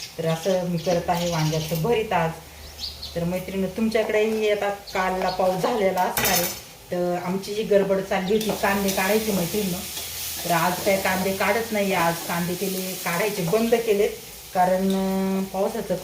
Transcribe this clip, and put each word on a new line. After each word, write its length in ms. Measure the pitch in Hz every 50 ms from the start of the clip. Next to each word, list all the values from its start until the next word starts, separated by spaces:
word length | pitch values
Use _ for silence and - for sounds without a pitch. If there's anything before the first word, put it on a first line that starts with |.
| - - - -
तर 80 | 160
असं 420 | 160 160 160 - 196 185 180 175 175
मी 100 | 175 165
करत 320 | - 185 175 170 - 185
आहे 200 | 175 170 175 175
वांग्याचं 520 | 170 160 156 151 156 156 156 - 170 160 160
भरीत 300 | 233 214 220 214 - 190
आज. 180 | 170 165 160 160 - - - - - - - - - - - - - - - -
तर 100 | 170 170
मैत्रिणींनो, 520 | 175 185 185 185 185 190 196 190 175 -
तुमच्याकडेही 760 | 226 220 214 220 220 214 220 214 214 214 220 220 214 214 208
आता 200 | 208 202 202 202
कालला 600 | 202 - - - - 196 185 185 185 185 190 196
पाऊस 320 | - - 190 185 185 170 196
झालेला 380 | 254 247 220 196 190 180 180
असणार 320 | 185 - - - - - 185
आहे. 120 | 175 170 170 - - - - - - - -
तर 280 | 185 180 180 180 180 175 175
आमची 280 | 175 185 196 - 208 202
ही 100 | 214 220
गडबड 380 | 175 202 196 180 175 196 196
चालली 320 | 190 - 208 185 185 180 220
होती 160 | 214 220 202 180 - 220
कांदे 260 | 196 202 202 196 196
काढायची 440 | 190 196 180 190 214 220 220 214 196
मैत्रिणींनो. 460 | 180 170 165 - 208 202 185 170 190 - - - - - - - - - - - - -
तर 60 | 170
आज 340 | 170 165 170 180 180 - -
काय 120 | 208 190
कांदे 400 | 190 - 190 185 185 190 190 190
काढत 360 | 190 196 196 208 226 220 - 220
नाही, 200 | 208 202 190 185
आज 220 | 175 170 170 165 - - -
कांदे 260 | 175 175 175 170 180
केले, 460 | 180 202 185 185 185 185 185 185 - -
काढायचे 380 | 175 170 170 220 208 202 185 170
बंद 320 | 160 214 226 233 233 240
केलेत, 360 | 226 226 220 202 202 220 233 - - - - - - - - -
कारण, 340 | 185 180 185 185 185 190 190
अं, 560 | 190 190 190 190 190 190 190 190 190 190 190
पावसाचं 520 | - - 190 202 233 233 226 - - 180 -